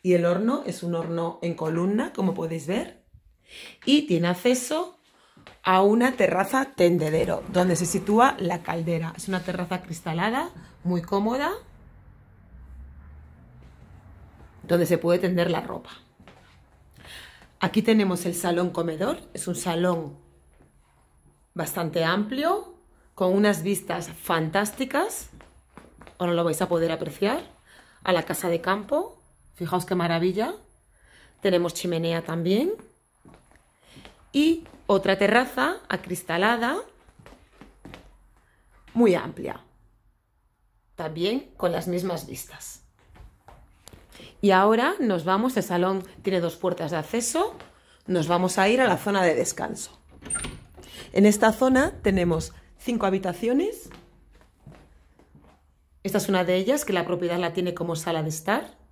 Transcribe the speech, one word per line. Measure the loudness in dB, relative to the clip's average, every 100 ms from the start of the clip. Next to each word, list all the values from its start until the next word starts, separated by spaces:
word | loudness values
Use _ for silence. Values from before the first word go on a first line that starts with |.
y | 4
el | 4 4
horno. | 2 0 0 -4
Es | -6
un | -4 -4
horno | -4 -4 -4 -4
en | -6
columna, | -4 -2 0 0 0 -2
como | -2 -2
podéis | -2 -6 -6 -4
ver, | -4 -6 -14 _ -20 _ _ _ -20 -20 -8 2
y | 2
tiene | 4 2 2
acceso | 2 2 2 0 -4 -4 -12 _ _ _ -20 -20 -6
a | 2 6
una | 6 6 2
terraza | 2 2 2 0 0 -2 4
tendedero, | 4 4 2 0 0 -2 0
donde | 2 2 2
se | 0
sitúa | -2 2 4 4 4
la | -4 -4
caldera. | -4 -4 -2 -2 -4 -8
Es | -6
una | -4
terraza | -4 -6 -4 -6
cristalada, | -8 -10 -6 -2 0 -2 -6 -12 -20 -8
muy | -2 -2
cómoda, | 0 0 0 0 -2 -4 -12 -20 -20 -20 -20 -20 -20 -20 -20 -20 -20 -18 -18 -20 -20 -20 -20 -20 -20 -20 -20 -20 -20 -20 -20 -20 -20 -20 -20 -20
donde | 0 2 4
se | 2
puede | 2 2
tender | 2 0 0
la | -2
ropa. | -4 -12 -14 -20 _ _ -20 -20 -20 -20 _ _ _ -20 -20 -20 -20 -20 -20 _
Aquí | 0 2
tenemos | 4 4 4 0 -2
el | -2
salón | 0 0 0
comedor. | -2 -4 -2 -4 -4 -10
Es | -10 -6
un | -4
salón | -2 0 2 0 -4 -14 _ _ _ _ -20 _ _ _ _ _ _ _ _
bastante | -6 -6 -4 -2 0
amplio, | 2 0 -2 -2 0 0 -4 -20 _ _ _ -2
con | 2
unas | 4 4 2
vistas | -2 -4 -4 -6 -8
fantásticas. | -12 -2 0 0 0 -2 -4 -4 -2 -2 -6 -14 -20 -20 _ _ -20 -20 -20 -20 -6
Ahora | 0
lo | 2
vais | 2 0
a | 0
poder | 2 0
apreciar, | -2 -6 -2 -2 -2 -6 -20 _ -20 -20 _
a | 0
la | 0
casa | 0 -4 -2
de | -2
campo. | 0 -2 0 -2 -2 -12 _ _ _ -10
Fijaos | -4 -2 0
qué | 0
maravilla. | 0 2 0 0 -4 -6 -18 _ _ _ _ -20 -20 _
Tenemos | 2 2 0
chimenea | -4 -4 -2 0 -2
también. | -4 -2 2 2 0 -4 -12 _ _ _ -20 -20 _ _ _ _ _ -20 -20 _ _
Y | 2 2 2 -4 -12 2
otra | 2 4 2
terraza | 4 4 0 -2 -2 -2 -6
acristalada, | -8 -6 -10 -4 0 2 2 -2 -4 -8 _ -20 -20 -20 -20 _ _ -20 _ -20 -20 -20 _ _ _ _ _ _ _ -6
muy | 4 4 4
amplia, | -2 -8 -10 -10 _ _ _ _ _ _ _ _ _ _ _ _ _ -10
también | -8 -2 -2 -2 -6 -4
con | -2
las | -2 -2
mismas | -4 -2 -6 -8
vistas. | -14 -14 -16 -18 -18 _ _ _ -20 -20 _ -20 -20 -20 _ -20 -20 -20 -20 -20 0
Y | 4
ahora | 6 6 4 2 0
nos | 0 0 0
vamos, | 2 2 -2
el |
salón | -2 0 0 -2 -6 -6
tiene | -2 0
dos | -2 -2
puertas | -4 -2 -4
de | -4
acceso, | -4 -4 -2 -2 -2 -6 -20 _ _ _ -2
nos | -2 2
vamos | 2 2 2
a | 2
ir | 4
a | 4
la | 2
zona | 0 2
de | 2 2
descanso. | -2 -4 -8 -8 -14 -18 _ -20 -10 -8 -8 -14 -20 -20 -20 -20 -4
En | 4 6
esta | 6 2
zona | 4 4 4 2 0
tenemos | 0 2 2 0 -4 -14 -20 -10
cinco | -4 0 0
habitaciones. | 0 -2 -2 0 2 0 -4 -16 -20 -20 _ _ -20 _ _ -20 -20 -20 -20 _ _ _ -20 -20 _ _ _ _ _
Esta | -4 -2
es | 2
una | 0
de | 2 2
ellas, | 2 0 0
que |
la | -2 0
propiedad | -2 0 0
la | -2
tiene | -2 -2
como | -2 -4 -4
sala | -2 -2
de | -2
estar. | -4 -2 -2 -4 -20 _